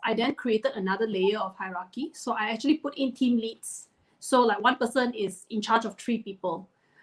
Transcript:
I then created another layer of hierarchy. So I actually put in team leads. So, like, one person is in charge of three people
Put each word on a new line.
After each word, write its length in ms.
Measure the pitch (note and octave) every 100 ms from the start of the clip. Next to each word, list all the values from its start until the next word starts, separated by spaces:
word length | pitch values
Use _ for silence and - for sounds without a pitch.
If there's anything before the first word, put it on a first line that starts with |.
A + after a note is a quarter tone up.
I 100 | A3
then 200 | A3 B3+
created 380 | - A#3+ A3 C4
another 320 | G#3+ F#3+ G3 A3
layer 320 | G3 F#3+ G#3+
of 180 | F#3+ -
hierarchy. 540 | F#3+ F3+ F#3 A#3+ D4
So 180 | - B3
I 180 | A3+ G#3+
actually 280 | A3+ C#4 D#4
put 180 | C#4+ C#4
in 160 | C4
team 260 | - B3 A#3
leads. 500 | A3+ - - - - _ _ _
So, 200 | - B3+
like, 220 | A#3 G3+
one 140 | A#3+ C4
person 380 | A#3 C4 A#3+
is 320 | A3 F#3+ - -
in 100 | G#3+
charge 240 | G#3+ A3+
of 120 | A3 -
three 220 | - A3+
people 500 | G3+ G3 F3+ E3+ F#3+ _ _ _